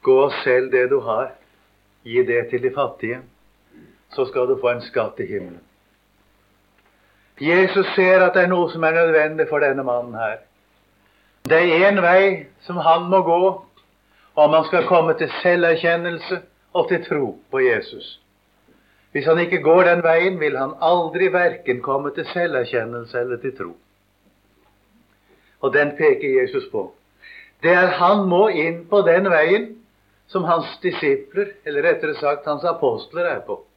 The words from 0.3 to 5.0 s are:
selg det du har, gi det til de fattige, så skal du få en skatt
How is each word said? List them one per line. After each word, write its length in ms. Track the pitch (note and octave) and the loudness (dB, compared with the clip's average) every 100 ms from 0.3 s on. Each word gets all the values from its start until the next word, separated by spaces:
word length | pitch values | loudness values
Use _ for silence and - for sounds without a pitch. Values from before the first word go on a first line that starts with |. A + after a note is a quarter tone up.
| - - | -2 0
selg 240 | B2+ B2+ | 0 2
det 140 | B2+ B2+ | -2 0
du 140 | C#3 | -2
har, 300 | A#2 A2 C3 - _ _ _ _ _ _ A#2 | -2 -4 -6 -10 _ _ _ _ _ _ -4
gi 140 | A#2+ | 0
det 220 | B2 A#2+ A2+ | 0 0 -2
til 140 | B2 | -4
de 60 | B2+ | -4
fattige, 460 | C3 C3 - A2 B2 C3 _ _ _ _ _ - _ _ - | -4 -6 -6 -10 -10 -14 _ _ _ _ _ -20 _ _ -6
så 80 | B2+ | -4
skal 160 | - B2+ | -2 -2
du 60 | B2+ | 0
få 80 | B2 | -2
en 140 | A#2+ - | -4 -6
skatt 320 | B2 | -6